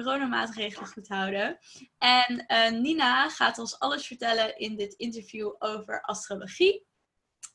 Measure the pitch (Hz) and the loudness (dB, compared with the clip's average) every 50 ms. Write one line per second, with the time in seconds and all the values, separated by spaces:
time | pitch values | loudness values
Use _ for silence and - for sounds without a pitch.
0 | 233 262 269 277 277 247 233 226 226 226 214 220 214 208 202 - - - - 220 | -2 -2 0 0 0 0 0 0 -2 -2 -4 -6 -6 -6 -6 -10 -12 -14 -14 -14
1 | 190 - 202 196 190 196 196 196 214 254 339 - _ - - - - - _ - | -10 -6 -4 -2 -2 0 0 0 -2 -2 -4 -6 _ -20 -20 -20 -20 -20 _ 2
2 | 247 247 247 254 247 240 247 240 - - 226 226 226 226 226 226 247 302 320 320 | 4 6 6 6 6 4 0 -4 -2 2 4 4 4 4 2 2 2 2 2 4
3 | 269 247 254 262 285 311 - - 240 226 233 - 226 220 - - 262 277 285 - | 4 4 4 4 2 2 0 0 0 0 0 -2 -6 -8 -6 -2 -2 -2 -2 -2
4 | - - 247 - 233 233 226 226 220 214 - - 214 220 214 208 202 202 - - | -6 -8 -8 -4 -2 0 2 2 2 0 -2 -4 -6 -6 -4 -4 -6 -6 -6 -6
5 | 233 233 226 226 196 - - 214 214 208 - - 214 214 214 208 - - 214 - | -6 -6 -6 -8 -10 -12 -8 -6 -6 -6 -6 -4 -4 -4 -4 -6 -6 -6 -8 -6
6 | - - 202 196 - - 202 - - 190 - - 359 392 392 - - _ _ _ | -4 -6 -6 -6 -6 -8 -8 -8 -8 -6 0 4 4 4 4 2 -4 _ _ _
7 | _ _ _ _ _ _ _ _ - - _ | _ _ _ _ _ _ _ _ -20 -20 _